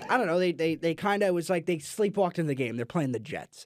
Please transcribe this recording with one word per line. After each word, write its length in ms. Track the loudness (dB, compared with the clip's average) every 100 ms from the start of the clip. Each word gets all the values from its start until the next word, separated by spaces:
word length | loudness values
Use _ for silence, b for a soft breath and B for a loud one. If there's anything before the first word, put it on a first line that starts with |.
| 0
I 100 | 2
don't 80 | 2
know. 100 | 2
They, 140 | 2
they, 240 | 2 0 0
they 180 | 0
kinda 400 | 0 0 2 2
was 160 | 2 0
like, 160 | -2 0
they 120 | -4
sleepwalked 600 | -4 -2 0 2 0 0
in 80 | -2
the 80 | 0
game. 200 | -2 -2
They're 80 | -4
playing 280 | -2 0
the 60 | -2
Jets, 460 | -6 -10 -10 -16